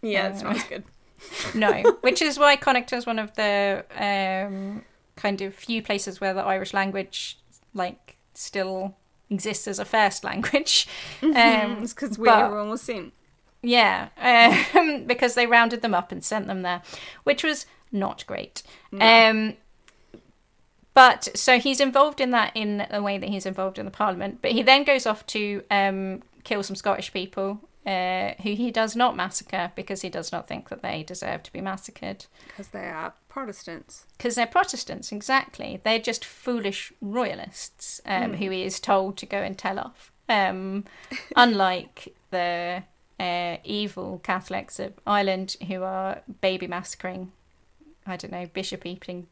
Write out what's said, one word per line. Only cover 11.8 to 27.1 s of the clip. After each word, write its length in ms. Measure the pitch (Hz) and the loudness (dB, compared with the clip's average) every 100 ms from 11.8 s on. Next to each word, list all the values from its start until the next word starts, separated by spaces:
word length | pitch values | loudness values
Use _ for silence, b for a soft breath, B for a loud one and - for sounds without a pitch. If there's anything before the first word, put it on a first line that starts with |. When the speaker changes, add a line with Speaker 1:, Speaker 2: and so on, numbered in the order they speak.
Speaker 1:
It's 100 | 226 | -8
'cause 240 | - 269 208 | -6 -6 2
where 160 | 233 | 6
Speaker 2:
but 120 | 220 202 | 8 6
Speaker 1:
everyone 240 | 208 208 | 0 -4
was 100 | 233 | -6
sent. 320 | - 220 175 _ _ _ _ _ | -6 -8 -10 _ _ _ _ _
Speaker 2:
Yeah, 460 | 240 240 208 185 202 - | 2 6 6 4 -4 -2
um, 880 | 247 240 233 - - - 330 285 | 6 10 10 8 6 4 4 0
<laughs> 40 | - | -2
because 280 | 240 247 240 | 2 2 2
they 100 | 240 | 6
rounded 360 | 233 233 226 | 6 6 2
them 100 | 226 | 0
up 180 | 185 175 | 0 -2
and 120 | 180 | -8
sent 240 | - 214 196 | -4 -4 -4
them 160 | 196 | -6
there, 180 | 180 180 B B B B | -4 -6 B B B B
which 200 | - 294 | 0 2
was 220 | 320 285 - b b | 2 -2 -6 b b
not 340 | 202 196 - - | -4 -4 -6 -10
great. 360 | - - - - b b | -10 -10 -14 -18 b b
Speaker 1:
No. 140 | 196 220 226 226 | 4 8 10 8
Speaker 2:
Um, 240 | 220 220 - _ _ - _ _ - _ _ _ _ _ _ _ | 6 -2 -6 _ _ -20 _ _ -20 _ _ _ _ _ _ _
but, 340 | - 254 - - - | 10 10 10 -2 -2
so 240 | - 247 | 4 4
he's 220 | 277 262 | 4 0
involved 400 | 269 269 294 294 | 2 4 4 2
in 100 | 254 | 0
that 200 | 240 214 - | 2 0 -2
in 320 | 214 208 202 | -4 -4 -4
the 120 | 208 | -4
way 160 | 202 202 | -4 -4
that 100 | 196 | -4
he's 180 | 202 190 | -6 -6
involved 320 | 190 190 190 | -4 -6 -6
in 60 | 202 | -10
the 60 | |
Parliament, 480 | - 208 180 196 - | -2 -2 -2 -6 -4
but 100 | - | -2
he 100 | 226 | 2
then 240 | 240 269 285 | 6 6 6
goes 200 | 269 233 | 2 2
off 200 | 214 - | -4 -6
to, 340 | 220 208 202 - | -4 -4 -4 0
um, 520 | 202 196 190 190 190 - _ - | 2 2 0 -6 -8 -14 _ -6
kill 180 | 208 | -4
some 120 | 196 190 | -4 -4
Scottish 340 | 208 196 - | -2 -2 -2